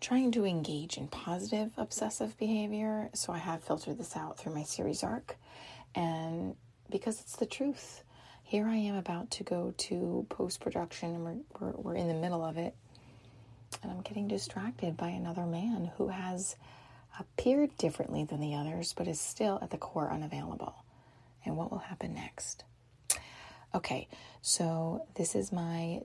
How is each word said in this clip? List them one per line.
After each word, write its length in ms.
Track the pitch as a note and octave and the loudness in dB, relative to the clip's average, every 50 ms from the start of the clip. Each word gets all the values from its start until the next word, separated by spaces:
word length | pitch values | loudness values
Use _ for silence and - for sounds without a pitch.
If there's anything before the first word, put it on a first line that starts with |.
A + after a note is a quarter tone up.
trying 300 | - - B3 C4 C4 A#3+ | 0 2 4 6 6 6
to 140 | A3+ A#3 G3+ | 6 4 4
engage 500 | F#3+ F3 D#3+ D3 - D3 D3 D#3+ E3+ - | 4 4 2 2 0 -2 -2 -4 -4 -6
in 120 | - C#3 D3 | -6 -6 -6
positive 640 | - - - E3+ F3 F3+ G3 G#3+ A3 G#3+ G#3+ A3+ - | -8 -6 -4 -2 -2 -2 0 0 0 0 0 0 -2
obsessive 600 | B3 A3+ - - - G#3+ G#3+ - - A3+ A3 - - | -4 -4 -4 -2 -2 -2 -2 0 -2 -2 -4 -2 0
behavior, 720 | A3 G#3+ A3 G#3+ G#3 G#3 G#3+ G#3+ A3 A3 G#3+ G#3+ G#3+ - | 2 2 4 4 2 2 0 0 2 2 2 0 -2 -2
so 200 | - - - - | -2 -4 -2 -2
I 60 | F3+ E3 | -2 -2
have 240 | E3 F3 E3 D#3+ | -2 -2 -2 -2
filtered 360 | - - D#3 D#3+ - D3+ D3 A#3 | 0 0 0 0 0 -2 -4 -4
this 180 | - - - | -4 -4 -4
out 220 | D#3+ D#3 D#3 - - | -4 -4 -6 -6 -6
through 160 | - D#3+ D#3 | -6 -4 -4
my 80 | D3+ | -2
series 400 | D3+ - - - - D3+ - - | -4 -2 -2 0 0 0 2 0
arc, 340 | - - A3+ - - - - - - - - - - - - - - - - | 0 0 0 -2 -4 -6 -10 -12 -14 -20 -18 -16 -16 -16 -16 -16 -14 -4 0
and 600 | F#3 E3+ E3 D#3+ D#3+ D#3+ E3 E3 E3+ F#3 F#3 - - - - - - - - | 2 2 2 2 0 0 -2 0 0 -2 -2 -4 -6 -12 -20 -20 -20 -4 -2
because 300 | - G3 - A3+ A3 - | -2 0 0 0 -2 -2
it's 160 | - - - | -6 -8 -2
the 100 | - A#3+ | -2 -2
truth. 580 | - - - C4+ C#4+ C4 - - - - - - - - - - - - - | 0 2 2 2 2 0 0 -6 -14 -14 -16 -18 -20 -20 -20 -20 -20 -20 -20
Here 240 | - - G3+ G#3 G#3 | -4 0 2 2 4
I 100 | A3+ A3+ | 4 4
am 180 | A3 G#3 G3+ G3+ | 4 4 2 2
about 360 | G3 F3+ - E3+ E3+ A#3 - | 0 0 0 -2 -2 -2 -4
to 120 | - - F#3 | -4 -4 -2
go 300 | - F3+ F3 F3 F#3 F#3 | 0 0 2 2 0 -2
to 500 | - - - F#3 F3 F3+ F3 F3 - - - | -2 -2 0 0 0 2 2 2 0 0 -2
post-production, 840 | - - F#3+ F3+ - - - F3 - F3 F3 F3 - - F3 E3+ E3+ | 0 0 0 0 0 -2 -2 -2 0 0 -2 -2 -4 -4 -4 -2 -2
and 100 | E3+ E3 | -2 -2
we're, 120 | E3+ E3+ C4 D4+ - - G#3 | -4 -4 -6 -8 -10 -8 -4
we're, 120 | - - | -4 -4
we're 220 | - - G3 F3+ E3+ | -4 -4 -4 -2 0
in 120 | - F3 E3+ | 2 2 2
the 60 | D#3+ | 2
middle 300 | D#3+ E3+ F3+ F3 E3 D#3+ | 2 2 2 2 0 0
of 120 | D#3+ D#3+ | 0 0
it, 180 | E3 E3+ - - - - - - - - - - - - - - - - - - - - - - - | 0 -2 -2 -4 -8 -14 -20 -20 -20 -20 -20 -20 -20 -20 -20 -20 -20 -20 -20 -20 -20 -12 -10 -10 -8
and 100 | - G3 | -6 -6
I'm 80 | F#3 F#3 | -6 -6
getting 280 | - - G#3 G3+ G3+ G#3 | -6 -4 -4 -2 0 0
distracted 680 | G3+ G3 - - - F#3+ G3 A#3+ B3 - F#3+ E3+ E3 | 0 0 -2 -4 -4 -2 -2 -2 -2 0 0 0 0
by 120 | - E3+ F3 | 0 0 -2
another 360 | F#3 F3+ F3 E3+ F3 F3+ F3 | 0 0 -2 -2 0 0 0
man 460 | E3+ E3 E3+ G3+ A#3+ A3+ F#3+ E3+ E3+ - | 0 0 2 2 2 2 2 0 0 0
who 120 | - G3+ G3 | 0 0 0
has 480 | F#3 F#3+ F#3 F#3 F#3 F3+ F#3 - - - - - - - - - - - - - - - | 0 0 -2 -2 -2 -2 -2 -4 -4 -8 -12 -20 -20 -20 -20 -20 -20 -20 -20 -12 -10 -10
appeared 580 | - - - - - B3 C4+ C#4+ D4 C#4+ - | -10 -6 -2 4 6 8 8 8 8 6 6
differently 480 | - - D#3 - - - - D3 D3+ D3+ | 4 2 2 4 2 0 0 0 0 0
than 160 | - D3+ D3 | 0 0 0
the 140 | D3+ D3 D3 | 2 2 2
others, 400 | C#3+ D3 D#3 E3 F3 E3+ - - | 0 0 0 -2 -2 -2 -2 -2
but 120 | - F3 F3+ | 0 0 0
is 120 | D#3 - | 0 0
still 380 | - - - - A3 G3+ G3 - | -2 -2 0 2 4 4 4 2
at 100 | F#3 - | 0 -4
the 60 | - | -4
core 340 | - - - - E3 D3 - | -4 -4 -2 0 2 2 2
unavailable. 640 | - D#3 D3+ D#3 D3 C#3+ - - - - - - - - - - - - - - - - - - - - - | 2 0 -2 -2 -2 -4 -4 -4 -4 -4 -6 -6 -8 -10 -14 -20 -20 -20 -20 -20 -20 -20 -20 -20 -18 -6 -2
And 120 | - D#3 | 0 0
what 140 | D#3+ E3+ - | 0 0 0
will 80 | - F3+ | -2 -4
happen 360 | - - F3 - - F3 D#3+ | -4 -6 -6 -4 -4 -4 -4
next? 500 | - - - - - - - - - - - - - - - - - - - - - - - - - - - - - - - - | -4 -6 -8 -8 -8 -8 -8 -8 -8 -12 -18 -20 -20 -20 -20 -20 -2 0 0 0 0 -4 -12 -14 -16 -16 -16 -18 -18 -4 -2 0
Okay, 340 | F#3 - - C3 B2+ - - - - - - - - | 0 2 0 -2 -2 -4 -6 -12 -16 -18 -18 -14 -4
so 640 | - - - - E3+ E3 E3 D#3+ E3 E3 E3+ - D#4+ - - | 2 2 4 6 4 4 4 2 2 2 0 -2 -4 -2 -2
this 180 | - E3 - - | 0 2 2 2
is 180 | G3+ G3 - | 2 2 2
my 480 | F#3+ F3 E3+ E3+ E3 E3 E3 E3 F3 - - | 0 0 0 0 0 0 0 0 -2 -2 -2